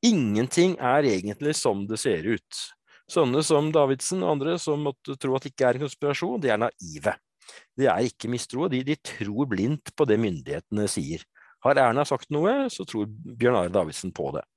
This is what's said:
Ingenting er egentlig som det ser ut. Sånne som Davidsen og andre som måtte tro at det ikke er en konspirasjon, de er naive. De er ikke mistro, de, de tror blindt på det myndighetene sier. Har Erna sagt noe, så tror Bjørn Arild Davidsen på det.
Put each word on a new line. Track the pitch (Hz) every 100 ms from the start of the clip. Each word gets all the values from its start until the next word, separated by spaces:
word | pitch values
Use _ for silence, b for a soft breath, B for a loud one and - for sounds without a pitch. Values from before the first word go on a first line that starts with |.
| 240
Ingenting | 208 117 104 127 - 180
er | 175 127 135 143
egentlig | 98 98 104 143
som | 147 131 101 101
det | 110
ser | 139 90 87
ut. | 117 _ - - _ _ b _
Sånne | - 139 131 156
som | 156 156
Davidsen | 160 143 135 - 185
og | 180
andre | 147 139 170
som | - 147 147
måtte | 139 - 135
tro | 135 131
at | 139
det |
ikke | - 127
er | 123
en |
konspirasjon, | 143 - 143 143 175 240
de | 143
er | 107
naive. | 117 - 87 76 104 - _ _ B B B -
De | 135
er | 90 120
ikke | - 110
mistro, | 120 - 127 165
de, | 127 131
de | 151 -
tror | - 101 104 139
blindt | 98 107 147 -
på | - 139
det | 107
myndighetene | 113 82 - 139 - 104 104
sier. | - 135 165 - b b b
Har | 127 139
Erna | 127 120 147
sagt | 131 -
noe, | 147 180 269 269
så | - 180
tror | 113 107
Bjørn | 110 - 117 120 123
Arild | 90 95
Davidsen | 82 73 92
på | - 69
det. | 71 -